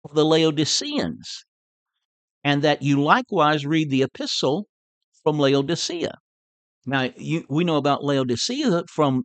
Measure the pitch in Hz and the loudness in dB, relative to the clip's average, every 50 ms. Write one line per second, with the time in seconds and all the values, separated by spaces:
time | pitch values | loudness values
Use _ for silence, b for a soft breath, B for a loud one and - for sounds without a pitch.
0 | - - 147 151 151 156 160 160 160 160 151 147 151 - - - 285 294 294 175 | -20 -4 0 0 2 4 4 4 4 2 2 0 0 0 0 -2 -4 -4 -4 -4
1 | 113 82 - - - - - - - _ _ _ _ _ _ _ _ _ _ _ | -4 -4 -6 -10 -12 -16 -16 -16 -18 _ _ _ _ _ _ _ _ _ _ _
2 | _ _ _ _ _ _ _ _ - 143 143 143 143 151 147 - 135 143 143 139 | _ _ _ _ _ _ _ _ -2 0 0 2 2 2 0 0 2 2 2 2
3 | 143 156 190 247 254 - 208 170 151 151 156 151 143 143 160 160 160 143 135 131 | 4 4 4 2 2 0 0 2 2 2 2 0 -2 0 0 0 0 0 0 0
4 | - - - - 302 - - - - 135 139 185 208 - _ _ _ _ _ _ | 0 -2 -4 -8 -8 -6 -4 -2 0 0 0 -2 -4 -8 _ _ _ _ _ _
5 | _ _ _ _ - 156 151 147 143 135 139 139 139 139 170 160 - - 175 170 | _ _ _ _ -2 -2 0 2 2 4 4 2 2 0 -2 -4 -4 -6 -6 -6
6 | 156 - - - _ _ _ _ _ _ _ _ _ _ _ _ _ 127 135 135 | -6 -6 -8 -12 _ _ _ _ _ _ _ _ _ _ _ _ _ -4 -2 -2
7 | 131 123 - - - 139 151 165 - - 135 156 180 170 160 143 135 147 139 - | -2 -4 -6 -8 -6 -4 -4 -4 -4 -2 -2 0 0 2 0 0 2 0 0 0
8 | - 143 143 135 135 123 120 117 - - 247 285 311 240 175 170 - - - - | 0 0 0 0 0 0 -2 -2 -2 -4 -4 -2 0 0 0 0 -2 -4 -2 0
9 | 151 139 131 127 - | 0 2 2 0 -2